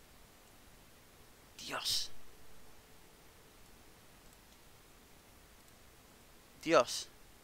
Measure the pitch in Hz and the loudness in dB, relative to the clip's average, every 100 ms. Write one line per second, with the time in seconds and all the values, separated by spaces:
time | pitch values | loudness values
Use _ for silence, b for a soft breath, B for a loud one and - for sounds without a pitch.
0 | - - - - - - - - - - | -18 -18 -18 -18 -18 -18 -18 -18 -18 -18
1 | - - - - - - - 139 - - | -18 -18 -18 -18 -16 -10 -2 2 4 4
2 | - - - - - - - - - - | 4 0 -2 -6 -8 -8 -10 -12 -16 -18
3 | - - - - - - - - - - | -18 -18 -18 -18 -18 -18 -16 -16 -16 -18
4 | - - - - - - - - - - | -18 -18 -18 -18 -18 -18 -18 -18 -18 -18
5 | - - - - - - - - - - | -18 -18 -18 -18 -18 -18 -18 -18 -18 -18
6 | - - - - - - 151 160 120 - | -18 -18 -18 -18 -18 -2 12 12 12 8
7 | - - - - | -2 -8 -18 -18